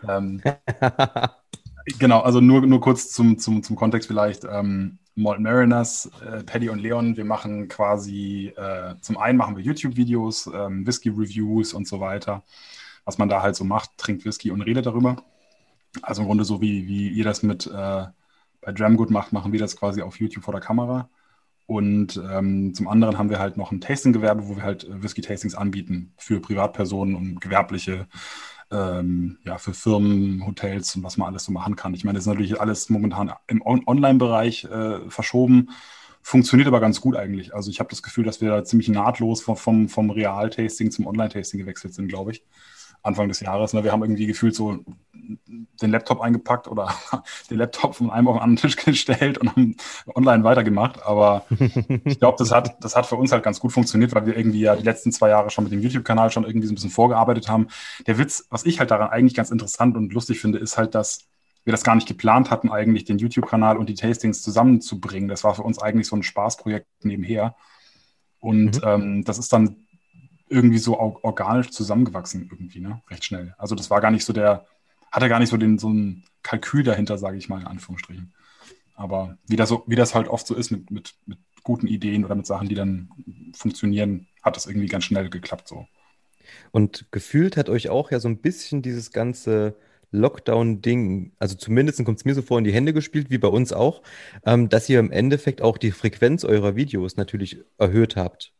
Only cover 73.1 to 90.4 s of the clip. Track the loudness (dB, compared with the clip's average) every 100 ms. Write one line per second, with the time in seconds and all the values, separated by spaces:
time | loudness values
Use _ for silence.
73.1 | -12 -8 -8 -10 -12 -8 -8 0 2 4
74.1 | 2 0 0 2 2 _ _ _ _ _
75.1 | 0 2 4 2 2 2 2 2 -2 -2
76.1 | -6 _ _ -8 -8 -2 0 2 0 -2
77.1 | -4 -6 -10 -10 -10 -10 -16 -14 -16 -14
78.1 | -16 -18 _ _ _ -20 -20 _ -16 -8
79.1 | -6 -6 -12 -4 2 2 0 0 2 2
80.1 | 2 0 -6 -6 -6 -4 -6 -8 -12 -12
81.1 | _ -18 -18 _ _ -4 -2 -2 -2 -2
82.1 | -2 -2 -4 -4 -6 -4 -2 -2 -4 -8
83.1 | -18 -20 -20 -20 -6 -6 -2 -2 0 0
84.1 | -4 -10 _ -2 -2 -6 -4 -4 -4 -2
85.1 | -2 -2 -8 -12 -14 -14 -18 -18 _ _
86.1 | _ _ _ _ -20 _ 0 0 -2 -10
87.1 | -10 -2 2 2 0 0 -2 0 -2 -2
88.1 | -2 -2 -2 -4 -4 -8 -6 -6 -8 -8
89.1 | -4 -4 -4 -2 0 0 -6 _ _ _
90.1 | 0 0 0